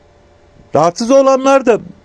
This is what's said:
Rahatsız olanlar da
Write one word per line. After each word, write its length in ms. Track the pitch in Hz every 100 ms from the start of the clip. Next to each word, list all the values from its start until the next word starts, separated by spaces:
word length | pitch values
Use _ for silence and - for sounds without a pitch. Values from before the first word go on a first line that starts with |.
| _ _ _ _ _ _ - 139
Rahatsız 360 | 165 - 233
olanlar 540 | 269 269 269 269 269 247
da 140 | 196 - -